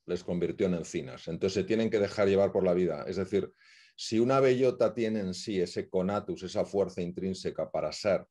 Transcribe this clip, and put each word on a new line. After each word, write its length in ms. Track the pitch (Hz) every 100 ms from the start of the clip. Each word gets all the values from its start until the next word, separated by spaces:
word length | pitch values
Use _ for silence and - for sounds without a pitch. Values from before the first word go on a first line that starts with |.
| -
les 180 | 90
convirtió 420 | - 90 85 - 98
en 80 |
encinas. 540 | 87 80 85 67 64 -
Entonces 260 | 85 98
se 100 | 101
tienen 260 | 92 110 113
que 80 | 107
dejar 300 | 98 - 98
llevar 240 | 98 98
por 120 | 98
la 100 | 92
vida. 300 | 90 87 73 -
Es 100 | 92
decir, 360 | 92 98 - _ _ - - -
si 220 | - 113
una 220 | 120 135
bellota 520 | 135 127 127 - 110
tiene 260 | 120 110 110
en 140 | 95
sí 260 | 90 - 95
ese 280 | 87 107 92
conatus, 540 | 92 92 101 101 87
esa 220 | 90 104
fuerza 360 | 98 98 90 95
intrínseca 680 | 87 92 95 92 90 - -
para 220 | 78 76
ser 340 | - 104 87 -